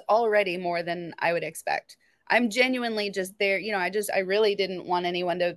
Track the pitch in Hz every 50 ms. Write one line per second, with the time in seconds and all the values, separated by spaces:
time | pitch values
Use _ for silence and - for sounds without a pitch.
0 | - - 208 226 240 220 208 208 202 185 170 185 185 175 175 170 170 170 170 175
1 | 175 165 - - - 165 175 165 156 151 - - - - 73 - - _ - _
2 | _ _ _ _ _ - - 240 240 226 196 247 247 254 254 247 240 233 220 214
3 | 208 202 190 196 185 190 196 - 202 196 196 185 180 220 214 190 180 180 190 214
4 | 202 - - 196 190 185 190 214 220 208 202 190 196 185 190 180 - 165 180 180
5 | 180 175 175 175 180 175 170 180 175 175 175